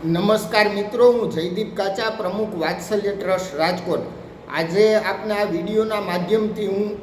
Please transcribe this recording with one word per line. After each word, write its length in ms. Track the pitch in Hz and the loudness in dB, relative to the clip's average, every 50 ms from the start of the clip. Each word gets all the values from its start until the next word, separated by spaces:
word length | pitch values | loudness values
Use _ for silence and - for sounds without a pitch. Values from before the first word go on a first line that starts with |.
| 165 | 0
નમસ્કાર 640 | 165 165 175 190 208 220 214 214 - - 214 214 208 | 0 0 2 4 4 4 2 2 0 2 2 2 4
મિત્રો, 360 | 202 202 202 202 - 240 240 247 | 2 -2 -4 -4 2 6 6 6
હું 180 | 240 240 214 - | 6 6 2 -2
જયદીપ 380 | - 165 165 180 180 202 220 - - | -2 -2 -4 -2 -2 -4 -4 -4 -4
કાચા, 360 | - 196 196 190 - 226 214 | -2 -2 -2 -2 -2 -2 -2
પ્રમુખ 440 | 214 - 190 185 185 208 220 214 - 175 | -2 -2 -4 -4 -2 -2 -4 -4 -2 -2
વાત્સલ્ય 520 | 156 156 180 180 - - 214 202 196 202 | -2 -2 -2 -4 -4 -2 -2 0 0 -2
ટ્રસ્ટ 420 | 196 196 180 180 190 180 - - - 143 | -4 -2 -2 0 0 0 -2 -4 -2 0
રાજકોટ. 440 | 160 170 180 180 - 180 165 131 120 - - - - - - - - - | 0 0 0 -2 -2 -2 -2 -2 -2 -6 -10 -14 -14 -16 -16 -18 -14 -8
આજે 360 | 135 151 165 165 170 196 214 214 214 | -4 -4 -2 0 4 4 6 6 6
આપના 420 | 214 175 185 196 196 - 214 208 202 | 4 2 0 -4 -4 -4 -4 0 0
આ 100 | 208 196 | 0 0
વીડિયોના 500 | 170 165 165 196 214 214 220 220 220 214 | 0 -2 -2 0 0 0 0 2 0 -2
માધ્યમથી 680 | 202 180 175 180 175 180 214 220 214 214 214 220 214 196 | -2 -2 -2 -2 0 2 2 2 2 0 -2 -2 -2 -2
હું 220 | 196 196 208 208 202 196 | 0 -2 -2 -2 -4 -8